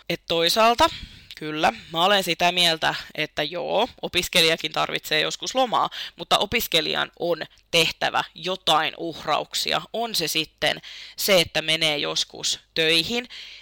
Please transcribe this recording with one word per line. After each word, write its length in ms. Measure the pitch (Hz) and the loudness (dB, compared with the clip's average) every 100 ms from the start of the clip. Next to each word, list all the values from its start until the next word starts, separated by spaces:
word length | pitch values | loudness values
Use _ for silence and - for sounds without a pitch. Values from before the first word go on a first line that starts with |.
| - | -8
Et 140 | 170 - | -8 -4
toisaalta, 600 | 170 170 220 226 240 330 - - - - - | 0 2 4 4 6 2 2 -14 -18 -20 -14
kyllä, 340 | 156 151 185 226 160 | -8 0 0 0 -4
mä 120 | 165 | 0
olen 200 | 180 202 | 2 4
sitä 280 | 175 165 175 | 2 0 2
mieltä, 420 | 180 175 160 143 156 - | 4 2 2 -2 -4 -6
että 280 | - 151 - | -6 -6 -4
joo, 460 | 151 170 151 175 240 - | -6 -6 -2 0 0 -4
opiskelijakin 720 | 170 175 - 180 165 160 156 | -6 -4 0 2 4 2 -2
tarvitsee 480 | 151 156 160 - 156 | -2 -2 -2 -2 0
joskus 340 | 156 - - | 0 -2 -4
lomaa, 360 | 262 247 151 160 - - - | 0 2 2 0 -2 -12 -12
mutta 220 | 180 - | -2 0
opiskelijan 760 | 202 240 - 165 156 147 151 - | 2 -2 0 0 0 -2 -4 -4
on 240 | 170 156 151 _ _ | -4 -2 -6 _ _
tehtävä 540 | 165 160 - 151 123 - | 2 2 0 -2 0 -4
jotain 600 | - 165 185 - 156 151 - | -6 -6 -2 2 2 2 -4
uhrauksia. 840 | 170 147 160 147 151 - - 151 160 | -8 -6 -2 -2 -2 -4 0 -2 -2
On 220 | 214 233 | -4 -4
se 140 | 202 156 | -2 -2
sitten 520 | 160 156 _ 151 156 - - - - | -2 -4 _ -2 -2 -6 -18 -16 -4
se, 240 | - 185 | 2 4
että 220 | 160 156 | 4 0
menee 360 | 156 160 160 147 | 0 2 2 0
joskus 600 | 160 160 - - - - - | -2 -2 -4 -4 -4 -4 -4
töihin. 540 | - 160 165 160 240 247 - - - | 0 2 2 2 -2 -6 -12 -16 -18